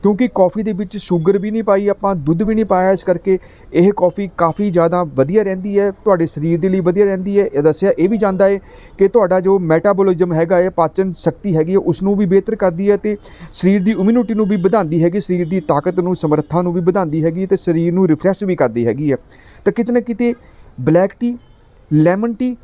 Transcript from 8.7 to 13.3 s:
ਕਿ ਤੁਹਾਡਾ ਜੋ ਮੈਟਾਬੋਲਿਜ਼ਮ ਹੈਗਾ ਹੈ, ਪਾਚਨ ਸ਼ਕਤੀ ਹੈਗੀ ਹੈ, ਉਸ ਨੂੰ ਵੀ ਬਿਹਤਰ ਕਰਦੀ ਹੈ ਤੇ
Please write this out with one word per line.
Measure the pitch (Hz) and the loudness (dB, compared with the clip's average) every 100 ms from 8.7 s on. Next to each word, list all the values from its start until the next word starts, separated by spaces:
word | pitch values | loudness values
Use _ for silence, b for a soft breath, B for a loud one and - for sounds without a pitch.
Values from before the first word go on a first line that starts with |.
| B B - | B B 0
ਕਿ | 196 | 2
ਤੁਹਾਡਾ | 233 190 185 | 4 2 2
ਜੋ | 185 196 | 2 0
ਮੈਟਾਬੋਲਿਜ਼ਮ | 170 160 202 196 196 170 175 | 2 2 2 2 2 2 0
ਹੈਗਾ | 160 165 180 | 0 2 2
ਹੈ, | 185 | 2
ਪਾਚਨ | 185 160 - 190 | 0 -2 0 -4
ਸ਼ਕਤੀ | 170 - - 202 160 | -2 -4 -4 -2 0
ਹੈਗੀ | 160 | 2
ਹੈ, | 190 | 0
ਉਸ | - 160 | 0 -2
ਨੂੰ | 190 202 | 0 0
ਵੀ | 202 | 2
ਬਿਹਤਰ | 190 190 | 2 0
ਕਰਦੀ | 220 190 170 196 | -2 -2 -2 0
ਹੈ | 202 | 0
ਤੇ | 214 208 B | 0 -6 B